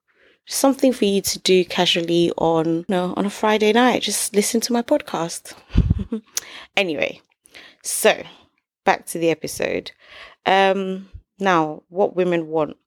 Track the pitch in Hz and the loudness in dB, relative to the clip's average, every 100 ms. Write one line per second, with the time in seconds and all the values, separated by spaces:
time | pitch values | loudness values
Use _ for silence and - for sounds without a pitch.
0 | _ _ _ _ - - 277 262 269 240 | _ _ _ _ -10 0 2 4 2 2
1 | 202 196 - - - 185 175 - 175 180 | 2 0 -2 -2 2 2 2 0 0 0
2 | 170 170 170 - 165 165 160 165 175 180 | 0 2 2 2 0 2 0 -2 -2 -2
3 | 180 - 196 - 214 214 214 226 247 202 | -2 -2 -4 -2 0 2 4 4 4 2
4 | - 202 - 202 208 233 - 240 240 294 | -2 -4 -2 0 0 0 -2 -2 0 -2
5 | - 170 170 - - - - - - - | -2 -6 -6 -8 -16 -20 -4 0 2 0
6 | - 220 - - - - - - 185 147 | -4 -10 -10 -12 -12 -18 -6 -2 -2 -2
7 | - - _ _ _ - - _ - - | -4 -6 _ _ _ -20 -20 _ -8 0
8 | 214 156 - - _ _ _ _ - - | 2 2 -4 -18 _ _ _ _ -2 -2
9 | - 175 165 156 - - 90 90 - - | -2 -2 0 0 -4 -6 -4 -4 -8 -16
10 | - - - _ - 190 196 196 190 190 | -20 -20 -20 _ 0 2 4 0 -4 -8
11 | 190 - _ - 196 170 156 156 - 175 | -12 -20 _ -4 0 2 0 -6 -10 -2
12 | 202 175 180 170 156 160 147 - | -2 0 0 0 -2 -2 -4 -6